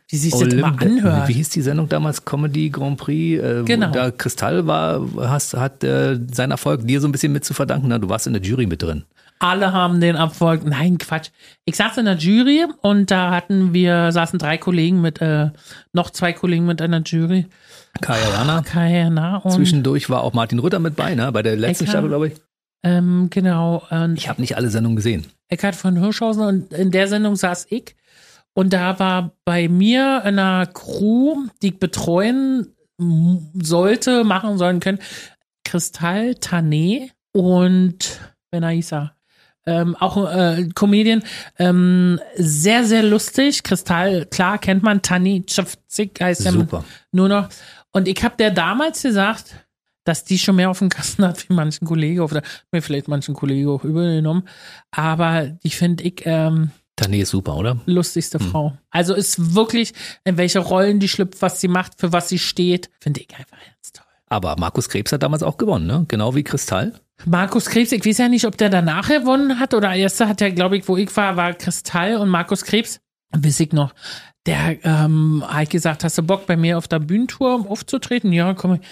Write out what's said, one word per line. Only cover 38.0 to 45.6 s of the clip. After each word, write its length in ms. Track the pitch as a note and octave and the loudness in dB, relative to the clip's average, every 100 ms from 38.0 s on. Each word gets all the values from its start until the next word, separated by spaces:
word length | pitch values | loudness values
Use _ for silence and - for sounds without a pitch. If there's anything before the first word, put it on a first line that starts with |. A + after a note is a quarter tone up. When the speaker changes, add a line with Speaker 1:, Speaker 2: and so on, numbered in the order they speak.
| - - - _ - | -8 -10 -18 _ -8
Speaker 1:
wen 180 | E3+ E3 | -4 -2
hieß 240 | E3 E3 | -2 -4
er? 220 | D3+ D3 _ _ _ _ _ - | -6 -8 _ _ _ _ _ -4
Ähm, 300 | E3 F3 E3 | 0 0 0
auch, 360 | F#3 G3+ F#3 | -2 0 0
äh, 360 | F#3 F3 E3 F3 | 2 2 0 -2
Comedian, 480 | - G3+ G#3 A3 A3+ - - - - | 0 4 4 4 2 -2 -12 -12 0
ähm, 600 | F3+ F3+ F3+ F3+ F3+ F3 - - | 2 4 6 6 4 2 -2 -2
sehr, 480 | D#3+ D3 F#3 A#3 | -2 2 2 4
sehr 180 | A3+ A3+ | 4 4
lustig. 600 | G#3+ G#3+ - - C#4+ C#4+ | 4 2 0 0 0 0
Kristall, 600 | - F#3 - F3 F#3+ F3+ - | -2 -4 0 0 2 0 -2
klar, 300 | - F3+ G3+ | -2 0 0
kennt 240 | - F#3+ | 0 2
man, 180 | G#3+ G3+ | 2 2
Tané 440 | - F3+ F#3 F#3+ F#3 | 0 0 2 0 -2
Czapzik 760 | - | -4